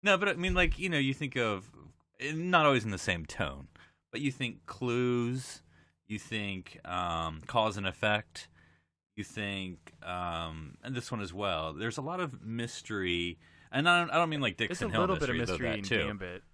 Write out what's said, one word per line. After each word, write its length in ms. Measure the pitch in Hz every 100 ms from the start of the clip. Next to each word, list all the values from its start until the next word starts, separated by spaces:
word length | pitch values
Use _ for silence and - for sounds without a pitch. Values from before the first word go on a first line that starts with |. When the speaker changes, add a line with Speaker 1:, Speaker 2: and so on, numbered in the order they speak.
Speaker 1:
No, 140 | 196 190
but 100 | 202
I 60 |
mean, 200 | 175 185
like, 240 | 180 175 -
you 120 | 190
know, 80 | 160
you 160 | 135
think 240 | 135 143 123
of, 320 | 113 98 95 - - _ _ _ 135
not 320 | 160 175 180 151
always 180 | 131
in 80 | 110
the 60 | 95
same 280 | - 87 -
tone, 420 | - 80 69 67 - - _ _
but 80 | 120
you 100 | 139
think 340 | 131 123 - -
clues, 960 | - 127 120 123 123 120 127 131 - _ - _ _ _
you 100 | 107
think, 600 | - 110 101 95 87 - -
um, 560 | 90 90 82 82 80 -
cause 300 | 120 110 101
and 100 | 98
effect, 640 | 90 107 104 - - - - - _ _ _ _ -
you 80 |
think, 680 | 101 - 101 98 92 85 - -
um, 720 | - 90 87 82 82 80 76 -
and 100 | 127
this 160 | 127 -
one 100 | 117
as 120 | 98
well. 400 | 90 101 82 80
There's 240 | 76 110 131
a 40 |
lot 180 | 139 180
of 240 | 170 123
mystery, 960 | 110 113 117 - - 104 92 87 87 82 - - -
and 160 | 131 165
I 120 | 175
don't, 100 | 170
I 40 | 160
don't 140 | 170
mean, 120 | 151
like, 160 | 127 92
Dixon 140 | 113
Speaker 2:
It's 80 | -
a 60 | 110 107
little 160 | - 78
Speaker 1:
Hill 120 | -
Speaker 2:
bit 20 |
of 60 | 80
Speaker 1:
mystery, 80 | -
though 60 |
Speaker 2:
mystery 140 | 90 -
Speaker 1:
that 80 | -
Speaker 2:
in 60 | 98
Speaker 1:
too. 220 | 113 71
Speaker 2:
Gambit. 360 | 101 92 90 -